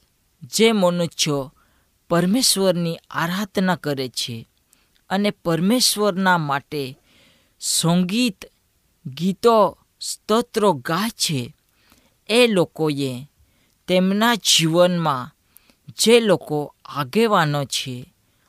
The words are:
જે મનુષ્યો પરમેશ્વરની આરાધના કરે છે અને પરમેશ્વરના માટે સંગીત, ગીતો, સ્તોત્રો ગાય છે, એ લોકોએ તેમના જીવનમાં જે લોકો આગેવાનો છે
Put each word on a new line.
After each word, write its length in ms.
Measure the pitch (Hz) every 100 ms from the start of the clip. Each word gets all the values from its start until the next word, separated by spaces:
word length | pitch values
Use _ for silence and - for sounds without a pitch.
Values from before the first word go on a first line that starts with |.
| _ _ _ _
જે 260 | 127 - 220
મનુષ્યો 800 | 220 180 175 170 - 160 143 135 - _ _ _ _ -
પરમેશ્વરની 920 | 170 180 226 247 196 190 175 170 165 -
આરાધના 680 | - 165 185 208 - 185 175
કરે 320 | 147 139 127
છે 280 | - - 113 113 _ _ _ _ _ -
અને 200 | 190 202
પરમેશ્વરના 1080 | 196 175 160 185 247 240 208 208 180 190 175
માટે 440 | 147 139 - 151 131 135 _ _ _ _ _ _
સંગીત, 800 | - - 165 175 180 214 247 - - _ _ _ _ _ 147
ગીતો, 520 | 135 180 185 240 226 190 - _ _
સ્તોત્રો 680 | - - - 214 240 220 202
ગાય 380 | 151 - 165 220
છે, 300 | - - 143 120 - _ _ _ _ _ _ -
એ 180 | 220 247
લોકોએ 680 | 196 156 - 156 139 139 123 143 _ _ _ _ _ -
તેમના 460 | 180 185 202 233
જીવનમાં 1000 | 233 - 180 165 165 175 175 160 135 123 - _ _ _ _ - -
જે 160 | 214 240
લોકો 380 | 220 175 - 151 143 -
આગેવાનો 800 | - 135 135 190 233 202 156 147
છે 320 | 139 - - 123 - _ _ _